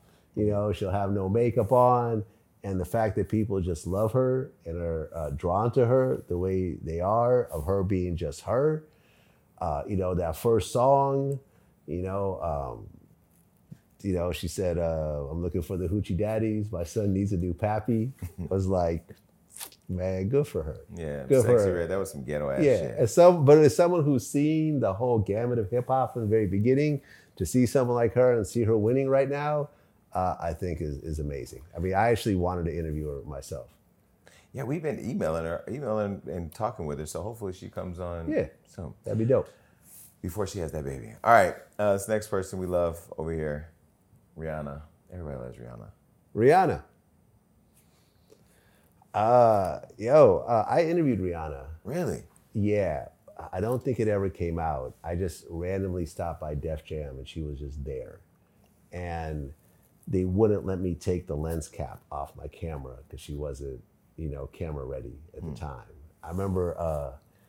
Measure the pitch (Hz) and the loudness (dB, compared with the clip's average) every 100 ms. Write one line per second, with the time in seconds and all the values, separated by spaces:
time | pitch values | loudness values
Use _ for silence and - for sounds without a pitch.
0 | _ _ _ - 107 101 104 98 98 101 | _ _ _ -2 0 2 0 -2 -2 -2
1 | 98 101 95 113 120 120 104 127 123 123 | 0 0 0 2 2 2 4 6 6 6
2 | 117 113 104 _ _ _ 101 95 87 113 | 2 -2 -4 _ _ _ -6 -4 -2 0
3 | 110 104 92 107 104 98 87 82 85 95 | 0 0 0 0 0 0 -2 -4 -4 -2
4 | 110 127 131 131 131 - 82 85 85 80 | 0 2 2 0 -4 -12 -10 -6 -4 -4
5 | 73 82 76 69 87 95 117 135 120 131 | -6 -6 -6 -4 0 2 2 4 4 4
6 | 131 131 - 87 92 95 92 - - 82 | 2 -2 -4 -2 0 0 -2 -4 -6 -4
7 | 92 113 120 123 - 82 76 98 95 92 | 0 2 4 2 2 -4 0 0 0 0
8 | 90 85 78 - - 117 151 156 156 _ | -2 -4 -6 -8 -2 0 2 0 -6 _
9 | _ _ _ _ _ _ 90 73 - 95 | _ _ _ _ _ _ -4 -2 -2 -2
10 | 90 87 85 78 120 113 - 123 131 139 | 0 0 -2 0 2 2 2 2 4 4
11 | 139 139 139 139 - _ _ _ - 85 | 4 0 -2 -4 -10 _ _ _ -8 -6
12 | 92 98 98 92 82 73 65 57 50 - | -4 -4 -4 -4 -4 -4 -6 -10 -16 -20
13 | - _ _ _ _ _ _ - _ _ | -20 _ _ _ _ _ _ -20 _ _
14 | 101 90 87 82 87 - 90 87 82 80 | -2 0 -2 -4 -6 -2 -2 0 0 0
15 | 76 73 69 80 87 92 80 92 87 104 | -2 -4 -6 -4 -2 -4 -4 -4 -2 -2
16 | 98 90 104 110 110 107 104 85 85 110 | -2 -2 0 0 0 -2 -4 -6 -4 -2
17 | 101 95 101 92 90 82 104 107 - 113 | 0 0 0 0 -2 -2 -2 0 0 0
18 | 120 - 92 - 78 95 95 92 85 82 | -2 -6 -14 -10 -2 0 2 2 2 0
19 | - - _ _ _ - - - - 90 | -6 -20 _ _ _ -18 -18 -16 -8 -4
20 | 92 95 98 139 143 90 78 76 - 90 | -2 -2 0 0 0 -4 -6 -10 -14 -10
21 | 78 71 65 131 117 120 98 87 82 95 | -8 -8 2 4 6 6 6 2 0 -2
22 | 92 71 64 73 71 67 143 107 64 57 | -4 -8 -6 -4 -2 2 4 4 0 0
23 | 113 - 175 175 139 156 147 - 175 175 | 2 8 10 10 10 10 10 6 4 4
24 | 147 131 - 143 151 156 156 147 107 98 | 4 2 0 0 2 2 0 2 0 0
25 | 123 113 98 104 123 120 101 123 120 131 | 2 2 2 0 0 -2 0 -2 0 0
26 | 120 123 107 110 101 98 117 135 151 143 | 0 -2 0 2 2 2 4 4 2 0
27 | - - _ - 87 127 123 139 123 120 | -6 -20 _ -6 0 2 4 2 2 2
28 | 117 123 127 117 95 120 107 110 104 135 | 2 6 6 4 0 0 2 4 4 2
29 | 135 135 139 143 147 151 147 - _ _ | 4 2 2 0 0 -2 -4 -10 _ _
30 | _ 92 90 - 85 82 92 80 78 69 | _ -2 -2 -2 -6 -4 -4 -4 -4 -6
31 | 80 76 73 69 60 - - 85 92 95 | -6 -6 -6 -6 -10 -16 -14 -6 0 2
32 | 113 110 113 92 87 90 85 80 80 76 | 4 2 2 2 0 0 -4 -4 -4 -4
33 | 76 71 71 69 - 69 60 _ _ _ | -6 -8 -10 -12 -12 -14 -14 _ _ _
34 | _ _ _ - _ 127 123 165 151 - | _ _ _ -20 _ -10 -6 -4 -4 -4
35 | - - 82 82 82 85 - 127 127 107 | -4 -2 -2 -2 -2 -6 -6 -8 -2 -2
36 | 101 98 65 87 82 - 107 113 78 71 | -2 -4 -8 -8 -8 -4 -4 -4 -6 -6
37 | 78 82 101 113 101 90 95 - 90 87 | -8 -8 -8 -8 -10 -10 -12 -10 -10 -8
38 | 87 85 85 302 - - _ - - - | -8 -8 -4 -4 -4 -10 _ -14 -14 -12
39 | - 107 113 120 - - _ _ - - | -6 -2 2 2 0 -10 _ _ -20 -20
40 | - _ 92 95 95 101 80 78 69 67 | -20 _ -8 -6 -6 -4 -6 -6 -6 -8
41 | 55 - 110 117 90 - - - 104 98 | -14 -2 6 6 6 0 -12 -2 2 2
42 | 104 107 104 98 92 92 92 90 85 80 | 0 -4 -2 -4 -4 -6 -2 0 0 -4
43 | - - 80 82 78 73 80 _ _ _ | -12 -8 -6 -4 -4 -6 -10 _ _ _
44 | _ _ _ - 80 78 71 73 78 _ | _ _ _ -12 -10 -8 -10 -12 -18 _
45 | _ 90 78 65 62 60 60 58 52 _ | _ -14 -10 -10 -12 -14 -18 -18 -20 _
46 | _ _ _ 101 123 180 170 76 - _ | _ _ _ 4 6 8 4 0 -8 _
47 | _ _ _ _ _ _ _ _ _ _ | _ _ _ _ _ _ _ _ _ _
48 | _ _ _ - _ _ _ _ _ _ | _ _ _ -20 _ _ _ _ _ _
49 | _ 98 110 123 117 104 90 69 - - | _ 0 6 8 8 6 2 -4 -10 -6
50 | 110 151 123 85 - 113 - 143 165 175 | 6 8 10 8 2 2 2 2 2 2
51 | 147 104 92 82 78 69 71 80 107 165 | 2 0 -2 -4 -8 -10 -14 -14 -8 -4
52 | 160 60 - _ _ 107 104 104 90 71 | -4 -4 -10 _ _ -2 0 2 0 -2
53 | - - - - - 92 110 127 139 120 | -6 -16 -20 -18 -10 -4 -2 -2 -2 0
54 | 107 104 98 - 87 82 80 69 65 - | 0 2 0 -2 -4 -2 -2 -4 -8 -12
55 | 80 87 92 - - 82 87 98 95 90 | -6 -4 -4 -6 -12 -8 -4 -4 -4 -4
56 | 82 - 85 78 76 76 80 78 - 78 | -6 -6 -8 -6 -6 -6 -6 -8 -8 -8
57 | 71 65 67 85 73 67 71 73 67 64 | -8 -12 -12 -10 -8 -8 -10 -10 -10 -10
58 | - - _ _ _ _ _ _ _ 87 | -12 -18 _ _ _ _ _ _ _ -10
59 | 90 82 80 76 69 - _ _ _ _ | -8 -6 -6 -8 -10 -14 _ _ _ _
60 | - 95 92 92 110 101 95 95 92 82 | -4 -2 0 4 4 2 -2 -4 -4 -4
61 | - 90 - 73 80 82 - - 69 - | -2 -4 -4 -6 -4 -6 -8 -10 -12 -12
62 | _ 73 69 - 73 - 82 73 65 64 | _ -12 -12 -12 -16 -12 -10 -10 -12 -16
63 | - 71 - 73 73 67 69 65 - _ | -18 -18 -12 -8 -8 -8 -12 -12 -18 _
64 | _ - 80 69 69 - 82 73 65 67 | _ -10 -8 -8 -12 -10 -8 -8 -8 -10
65 | 62 67 - - 80 65 76 64 - - | -12 -16 -18 -14 -12 -10 -10 -12 -18 -20
66 | - _ 80 90 98 92 87 - 85 76 | -20 _ -8 -4 -2 0 -2 -2 -4 -4
67 | 67 - _ _ | -6 -12 _ _